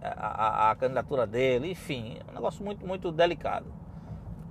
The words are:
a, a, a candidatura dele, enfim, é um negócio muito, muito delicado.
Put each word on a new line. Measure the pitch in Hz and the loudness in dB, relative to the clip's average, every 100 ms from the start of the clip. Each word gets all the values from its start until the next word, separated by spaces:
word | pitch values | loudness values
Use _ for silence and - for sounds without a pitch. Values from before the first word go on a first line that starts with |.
a, | - - 107 104 110 110 107 | -6 -4 -4 0 2 6 6
a, | |
a | 110 | 6
candidatura | 127 127 113 143 110 | 2 0 0 2 2
dele, | 113 131 123 151 | 4 4 4 2
enfim, | 175 - 135 113 - - | -4 -6 -6 -6 -10 -12
é | |
um | |
negócio | - 226 - | -4 -4 -2
muito, | 202 208 185 | -6 -6 -6
muito | 190 185 | -4 0
delicado. | 156 170 160 101 101 - - - - - - - - - | 4 4 4 -2 -2 -4 -12 -12 -12 -10 -10 -10 -10 -12